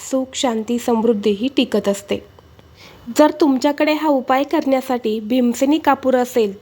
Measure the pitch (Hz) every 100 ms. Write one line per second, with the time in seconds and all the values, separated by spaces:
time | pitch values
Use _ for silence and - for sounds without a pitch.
0 | - 262 262 - 262 226 214 240 247 233
1 | 226 220 208 202 254 - 247 220 202 202
2 | - 202 - - - - - - - -
3 | - 233 302 - 311 262 285 285 302 302
4 | 311 277 247 262 277 320 294 262 254 247
5 | 226 220 214 254 240 233 269 320 302 269
6 | 254 254 247 247 214 196